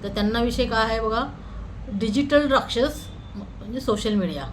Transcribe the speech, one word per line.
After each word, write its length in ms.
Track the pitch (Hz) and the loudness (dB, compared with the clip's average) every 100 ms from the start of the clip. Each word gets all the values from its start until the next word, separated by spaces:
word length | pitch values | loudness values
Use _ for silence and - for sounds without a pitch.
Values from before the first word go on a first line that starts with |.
तर 40 | - | -4
त्यांना 340 | 208 208 233 | 0 2 4
विषय 240 | 240 240 247 | 2 2 2
काय 180 | 226 | 2
आहे 180 | 220 226 | 2 2
बघा, 220 | 220 226 277 - - - - - - | 0 0 -2 -6 -12 -12 -10 -10 -6
डिजिटल 580 | 202 220 214 285 294 294 | -2 0 2 4 4 6
राक्षस 540 | 269 - 233 233 - - - - 202 | 2 2 0 0 0 -10 -14 -12 -12
म्हणजे 440 | 202 - 208 240 | -12 -12 -8 -4
सोशल 340 | 254 202 226 | -2 0 2
मीडिया 300 | 208 180 147 131 | 2 2 -2 -8